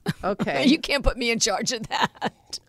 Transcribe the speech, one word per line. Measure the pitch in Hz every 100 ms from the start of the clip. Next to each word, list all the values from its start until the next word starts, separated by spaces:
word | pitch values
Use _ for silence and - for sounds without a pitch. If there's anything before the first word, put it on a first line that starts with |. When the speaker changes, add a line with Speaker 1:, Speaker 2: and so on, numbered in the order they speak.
| - -
Speaker 1:
Okay. | 180 202 220 143 262
Speaker 2:
<laughs> |
You | 311
can't | - 285
put | - 240
me | 240
in | 226
charge | - 190 -
of | 240 226
that. | - - - - - - -